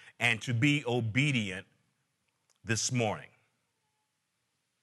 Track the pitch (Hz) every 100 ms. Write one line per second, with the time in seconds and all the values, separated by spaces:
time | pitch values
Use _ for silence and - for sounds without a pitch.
0 | - - 120 110 - 117 147 147 120 123
1 | 110 101 147 127 101 92 - _ _ _
2 | _ _ _ _ _ _ - 110 - 127
3 | 110 92 - _ _ _ _ _ _ _
4 | _ _ _ _ _ _ _ _